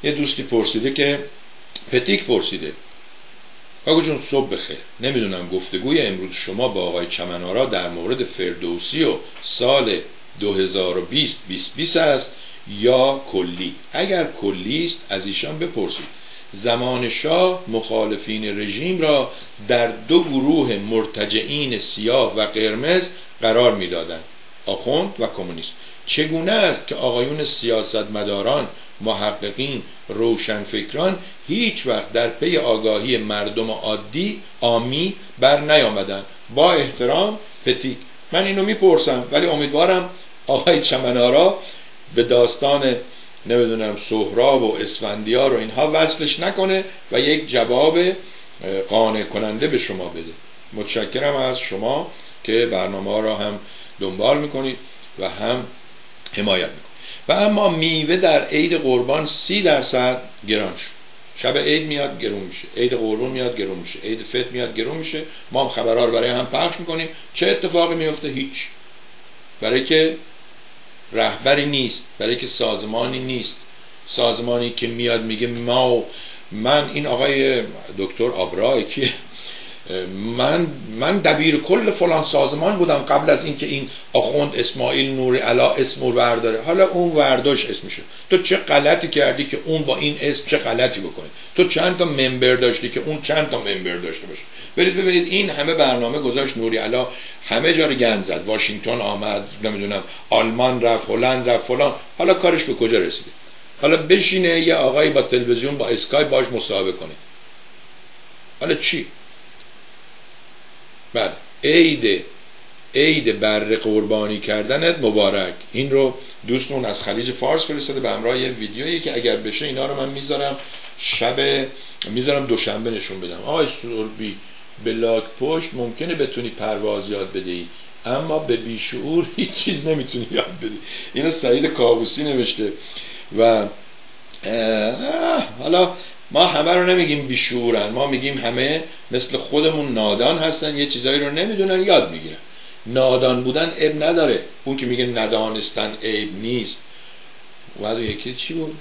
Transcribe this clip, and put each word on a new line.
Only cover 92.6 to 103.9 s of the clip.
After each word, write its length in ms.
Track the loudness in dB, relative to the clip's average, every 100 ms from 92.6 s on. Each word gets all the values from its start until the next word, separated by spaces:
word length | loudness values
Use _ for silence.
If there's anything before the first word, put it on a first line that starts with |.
| 4 2 -2
که 120 | -4
اون 220 | -4 -6
چند 280 | 0 2 2
تا 80 | -2
ممبر 380 | -2 -2 -2 -4
داشته 300 | -6 -8 -10
باشه؟ 160 | -12 -14 -14 -8 2
برید 200 | 2 4
ببینید، 360 | 2 2 2
این 180 | 0 0
همه 240 | 0 0
برنامه 440 | 4 4 4 0 0
گذاشت 380 | 0 0 -2 -2
نوری 200 | 0 0
علا، 300 | 0 0 -2 -6 -12 -12 -4
همه 260 | 0 2
جا 120 | 4 2
رو 80 |
گند 300 | 4 2 2
زد، 180 | 0 -4 -2
واشنگتن 540 | -2 -2 -4 -4 -2
آمد، 480 | -2 -2 -2 -4 -6 -6
نمی‌دونم، 400 | -4 -4 -4 -4 -6 -12 2
آلمان 500 | 4 4 4 2 4
رفت، 300 | 4 4 2
هلند 380 | 2 2 2 2
رفت، 160 | 2 2
فلان. 280 | 2 2 0 -12 0
حالا 160 | 2
کارش 300 | 4 4 2
به 100 | 0
کجا 240 | 0 4 4
رسیده؟ 320 | 2 -4 -8 -14 -16 -16 -16 0
حالا 140 | 2